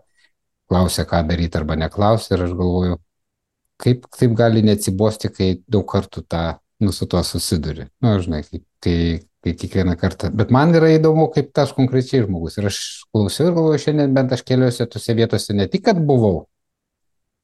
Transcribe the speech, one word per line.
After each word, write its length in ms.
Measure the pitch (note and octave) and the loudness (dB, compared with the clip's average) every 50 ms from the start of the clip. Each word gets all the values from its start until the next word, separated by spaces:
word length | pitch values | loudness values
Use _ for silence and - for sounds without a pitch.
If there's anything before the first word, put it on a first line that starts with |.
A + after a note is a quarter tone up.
| - _ _ _ _ _ _ _ _ _ _ _ _ _ | -6 _ _ _ _ _ _ _ _ _ _ _ _ _
Klausia, 320 | F#2+ F2+ F#2 F2 - - E2 | 0 0 2 0 0 -4 -4
ką 140 | - - E2+ E2 | -2 -2 -2 0
daryt 320 | D#2 F2 D#2+ E2+ E2 - | 0 -2 -2 -2 -2 -4
arba 200 | E2 D#2 D2+ D#2+ D#2 | -4 -4 -4 -4 -4
neklausia, 560 | D#2+ D2+ - - G#2 G#2 A2+ G#2+ - - G2 | -4 -6 -4 0 0 2 2 0 0 -2 -2
ir 120 | F#2 F2+ | -2 -2
aš 80 | F2 F2+ | -4 -4
galvoju, 400 | F2 F2+ F2+ F2 F2+ F#2 F2+ F2 E2+ - _ _ _ _ _ _ _ _ _ _ _ _ _ _ - | -2 -2 -2 0 0 0 -2 -4 -6 -8 _ _ _ _ _ _ _ _ _ _ _ _ _ _ -4
kaip 260 | - B2+ B2+ B2+ - _ | 0 0 0 0 -2 _
taip 240 | - - C3 B2+ A2+ | -4 0 0 0 2
gali 280 | G#2+ A#2 A#2 A2 A2+ G#2+ | 2 2 2 4 4 4
neatsibosti, 680 | G#2+ G#2 G2+ - - F#2+ F#2 G#2+ G#2+ G#2+ - - G2+ | 4 2 2 0 -4 -2 0 0 0 -2 -2 -6 -10
kai 200 | - - G2 F#2+ F#2 F2+ - | -4 -2 -2 -2 -2 -4 -4
daug 220 | - A2+ G2+ F2+ | -2 -2 -2 -2
kartų 380 | - - G2 F#2 - - - - | -2 -2 -4 -4 -4 -10 -16 -12
tą, 180 | - - E2 E2+ E2 D#2 - _ _ _ _ | -8 -6 -6 -4 -6 -6 -10 _ _ _ _
nu, 160 | G#2+ G2+ F#2 | -2 -2 -2
su 140 | - - - | -4 -6 -2
tuo 140 | - F2+ - | -2 -2 -2
susiduri. 640 | - - F#2+ - - G#2 E2+ D2 D#2 D2+ D#2 D2 - _ _ | -2 -4 -6 -4 -4 -4 -2 -4 -6 -8 -8 -12 -16 _ _
Nu, 180 | - A#2 G#2+ G2 | 0 0 2 0
žinai, 240 | F2 F2 E2 D2+ D2 | 0 -2 -6 -6 -8
kai, 180 | - - E2 - _ _ _ | -10 -12 -16 -16 _ _ _
kai, 180 | - F2+ E2+ E2+ E2+ E2+ E2 D#2+ - _ _ _ | -2 -2 0 0 0 0 -2 -4 -8 _ _ _
kai 160 | _ F2 E2+ | _ -6 -6
kiekvieną 420 | - - F2+ - G2 F#2 F2 F2 - | -6 -8 -6 -4 -2 -2 0 -2 -2
kartą. 340 | - F#2 - - - - | -2 -4 -4 -4 -6 -6
Bet 220 | - G#2+ G#2+ - B2+ | -4 -2 0 4 4
man 200 | B2+ D3 E3 E3+ | 4 6 6 4
yra 200 | E3 D#3+ D#3+ D#3+ | 4 6 6 4
įdomu, 340 | D#3+ D#3 D#3+ D#3 D#3+ D#3+ D#3 | 4 4 4 4 2 2 2
kaip 220 | - D3+ C3+ - _ | 0 -2 -4 -2 _
tas 200 | - C#3+ C3+ - | -2 -2 0 0
konkrečiai 500 | - C3+ B2+ C3 C3 B2+ B2+ - C3+ A2+ | 0 0 2 2 0 -2 0 0 0 0
žmogus. 340 | F#2+ F#2 E2+ E2 D#2+ - - | 0 -2 -4 -6 -8 -6 -4
Ir 120 | G2+ G2+ | -4 -4
aš 100 | - - - - - - - | -4 -6 -8 -12 -14 -16 -12
klausiau 440 | _ - A2 G#2 F#2+ - - D3 F3+ | _ -2 0 0 0 0 0 0 0
ir 80 | E3+ E3+ | 2 2
galvoju, 260 | D#3+ D#3 D#3 C#3+ - | 2 2 2 2 0
šiandien 320 | - D3 D3+ D3 C#3 C3 | 0 0 2 2 2 2
bent 180 | C3+ C3+ B2+ C3 | 2 2 0 -2
aš 120 | A#2+ - | -4 -2
keliose 420 | - C3 B2+ B2+ B2+ A#2+ - A#2 A2+ | 0 2 2 2 2 0 0 -4 -6
tose 300 | - A2 - - A2+ A2 | -6 -6 -4 -2 0 2
vietose 380 | A2+ A2+ - G#2 - - G#2 G2+ | 2 2 0 -2 -4 -2 -2 -2
ne 100 | G2 F2+ | 0 -2
tik, 180 | - G3+ G3 | -2 0 0
kad 140 | - A3 F3 | 0 0 2
buvau, 460 | D#3+ C#3+ C#3 B2 A2+ G#2 F2+ D#2 - - _ _ _ _ _ _ _ _ _ _ _ _ _ _ _ _ _ _ | 2 2 4 4 4 2 2 0 -4 -10 _ _ _ _ _ _ _ _ _ _ _ _ _ _ _ _ _ _